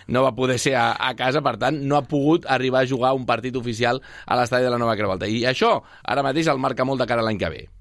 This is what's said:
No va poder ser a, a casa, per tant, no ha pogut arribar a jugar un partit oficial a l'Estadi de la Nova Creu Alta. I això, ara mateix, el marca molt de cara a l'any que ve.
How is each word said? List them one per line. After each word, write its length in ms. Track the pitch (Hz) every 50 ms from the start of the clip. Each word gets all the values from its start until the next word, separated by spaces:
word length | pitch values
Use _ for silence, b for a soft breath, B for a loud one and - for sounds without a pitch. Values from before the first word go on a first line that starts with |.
| -
No 160 | - - 127 135
va 120 | 131 110
poder 240 | 120 131 127 127 120
ser 160 | - 139 131
a, 140 | 123 117 117 104
a 200 | - 123 131 120
casa, 260 | - 123 131 135 151
per 160 | 135 131 113
tant, 220 | 104 120 131 156 147 139
no 100 | 139 143
ha 60 | 147 127
pogut 380 | - 151 143 139 151 165 175 -
arribar 360 | - 135 127 127 127 127 131 131
a 40 |
jugar 260 | 123 135 113 123 131 -
un 120 | 135 123
partit 300 | 131 117 113 117 127 123
oficial 460 | 127 117 123 110 110 120 120 127 131 B B B B B
a 120 | B - 123
l'Estadi 240 | 120 113 127 123 127
de 100 | 123 120
la 80 | 120
Nova 140 | 120 113 110
Creu 160 | 101 107 95
Alta. 160 | 95 92 98
I 180 | 104 110 120 117 127
això, 300 | 127 - 220 233 196 120 - B B B B
ara 200 | B 127 139 139
mateix, 240 | 135 135 165 160
el 140 | 160 139 131
marca 240 | 135 135 123 127 131
molt 160 | 135 135 127
de 80 | 127 113
cara 120 | 120 117
a 40 | 113
l'any 160 | 110 107 90
que 80 | 92 82
ve. 140 | 69 57 60 - - -